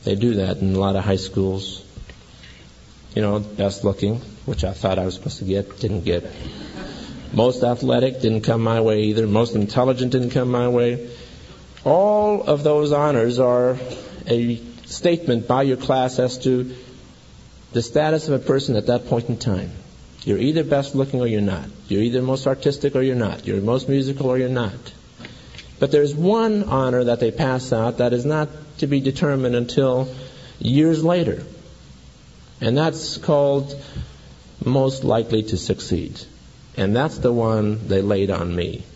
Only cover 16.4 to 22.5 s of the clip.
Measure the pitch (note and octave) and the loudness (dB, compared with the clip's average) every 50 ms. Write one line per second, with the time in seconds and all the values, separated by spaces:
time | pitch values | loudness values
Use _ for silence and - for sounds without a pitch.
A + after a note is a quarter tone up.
16.4 | - C3 B2+ B2 B2+ B2+ - - - - - - - - - - - - - - | 0 0 2 2 0 -4 -8 -14 -18 -20 -20 -20 -20 -20 -20 -20 -20 -20 -20 -20
17.4 | - - - - - - - A#2 A#2 - - D3+ D3+ D#3 D#3+ D#3 D3+ D#3+ C#3+ B2+ | -20 -20 -20 -20 -20 -4 -2 -2 -2 0 0 0 2 2 0 0 0 0 -2 -2
18.4 | - - C#3 C3+ C#3 - B2+ G#2 G#2 - A#2+ B2 A#2+ - C3+ A#2 A#2 - B2 A2 | 0 0 0 0 2 0 -2 0 2 2 0 0 0 0 -2 -2 0 -2 -6 -4
19.4 | - A#2 G2 F#2 F#2+ F2 - - - - - - - - - - - - G#2 F#2+ | -2 -2 -2 -2 -4 -6 -12 -14 -16 -18 -20 -20 -20 -20 -20 -12 -2 -2 0 2
20.4 | A2 C#3 D#3 E3 D#3 - D3 C#3 C#3 C#3 - C3+ C3+ C3+ - B2+ B2 A#2 A2 G#2+ | 2 2 2 0 0 2 2 0 0 0 -2 -2 -2 0 0 -2 0 0 2 2
21.4 | G#2 G2 F#2+ E2 C2+ - - - - - F#2+ G2 G#2+ A#2+ A#2+ B2+ B2+ C3 C3 C3 | 0 0 -2 -4 -8 -10 -14 -18 -8 -2 0 0 2 2 2 0 0 0 -2 0
22.4 | C3 C#3+ | 0 0